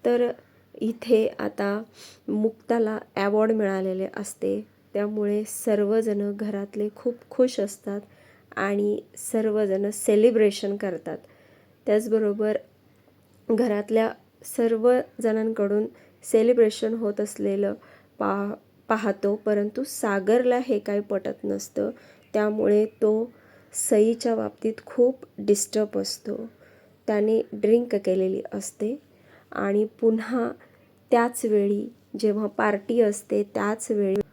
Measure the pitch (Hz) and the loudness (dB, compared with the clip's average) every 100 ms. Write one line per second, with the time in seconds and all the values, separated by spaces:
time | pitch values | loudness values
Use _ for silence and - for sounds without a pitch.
0 | 240 240 240 - _ _ _ - 220 233 | 2 2 0 -4 _ _ _ -6 -4 -4
1 | 233 226 220 - 208 - 202 202 220 - | 2 4 2 -2 -8 -4 -4 -4 -8 -20
2 | - - - 208 214 220 _ 233 220 214 | -20 -18 -6 -2 -2 -4 _ 0 0 -2
3 | - - 196 208 220 220 202 190 190 185 | -8 -2 0 2 2 2 0 -2 -2 -4
4 | 190 - 202 - 196 202 214 _ _ 202 | -6 -8 -10 -6 -4 -4 -6 _ _ -6
5 | 208 214 208 208 214 - - 208 202 220 | -4 -2 -2 -2 -4 -6 -2 0 2 0
6 | 220 202 202 202 208 202 202 208 208 208 | 0 -2 -2 -4 -6 -6 -8 -6 -6 -4
7 | 247 240 - - 254 - 202 - - 202 | -8 -8 -12 0 0 0 -6 -6 -10 -10
8 | 208 _ _ _ _ - 202 202 208 208 | -10 _ _ _ _ -6 -2 -2 -2 -4
9 | - - - 226 214 214 208 190 202 208 | -8 -16 -6 -2 0 0 0 0 -2 -2
10 | - 214 226 226 214 202 196 202 202 170 | 2 8 8 8 4 2 -4 -4 -4 -6
11 | 165 156 - _ _ _ _ _ - 214 | -8 -12 -14 _ _ _ _ _ 0 0
12 | 220 220 214 202 214 214 - _ _ _ | 2 0 0 0 0 -2 -6 _ _ _
13 | _ _ _ _ - 220 240 208 208 220 | _ _ _ _ -2 0 2 0 0 0
14 | 220 - _ _ - - 233 226 240 247 | 0 -4 _ _ -12 -2 0 2 4 4
15 | - - 226 220 220 226 202 208 220 - | 0 -4 -2 0 -2 -2 0 0 -2 -8
16 | - _ - 226 226 247 220 214 220 226 | -20 _ 0 4 4 6 4 2 -4 -2
17 | 220 208 208 - 202 196 196 208 - - | -4 -4 -6 -4 -2 0 -2 -4 -16 -20
18 | _ _ 202 196 202 214 _ _ _ 220 | _ _ -4 -2 -4 -8 _ _ _ -2
19 | 214 196 202 214 214 208 208 214 277 - | 0 -2 -2 -2 0 0 -2 -4 -8 -4
20 | 226 196 185 233 247 247 254 214 208 202 | -2 -2 2 2 4 0 0 -2 0 -4
21 | 202 196 - - 208 202 - - 208 254 | -2 -6 -4 -8 -6 -6 -6 -4 -4 -6
22 | - - _ 214 214 214 208 208 214 - | -20 -20 _ -2 0 0 2 4 2 0
23 | 214 214 233 - _ - _ - - 214 | 0 0 -2 -10 _ -20 _ -8 0 4
24 | 220 233 240 226 214 - 220 220 - - | 4 2 -2 -2 -4 -4 -6 -6 -10 2
25 | 247 262 - - 202 202 - 214 208 208 | 2 2 -12 -10 0 0 2 -2 -2 -2
26 | 196 - - 208 226 _ - - _ _ | -6 -8 -8 -10 -10 _ -20 -20 _ _
27 | - 208 214 220 - 208 208 233 240 208 | -4 0 2 2 0 -2 4 4 2 -2
28 | 202 190 190 190 - 202 196 - 214 285 | 0 0 0 -2 -6 -10 -10 -8 -6 -6
29 | _ _ _ - _ - 202 202 214 _ | _ _ _ -20 _ -6 0 0 0 _
30 | 226 220 214 247 233 - - _ _ _ | 2 2 -2 -4 -4 -6 -20 _ _ _
31 | _ 240 233 240 233 208 202 208 240 - | _ 4 4 0 0 2 2 0 -4 -14
32 | _ 208 214 208 214 - 214 202 - 233 | _ -2 0 0 -2 0 0 0 -2 2
33 | 214 208 - 208 202 220 202 220 - 214 | 2 2 -4 -2 -2 -2 -4 -4 -4 -2
34 | 196 196 - | 0 0 -2